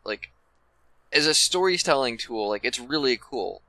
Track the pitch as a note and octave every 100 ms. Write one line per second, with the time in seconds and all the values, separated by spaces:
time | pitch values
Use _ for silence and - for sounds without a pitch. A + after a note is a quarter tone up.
0 | G#2+ G#2 - _ _ _ _ _ _ _
1 | _ D3+ D3+ D3+ - F3+ F#3 F3+ - C#3
2 | B2+ A2+ - A2+ G#2 G#2 B2 B2+ B2 D3+
3 | C3+ A#2 - A#2+ F#2 F#2+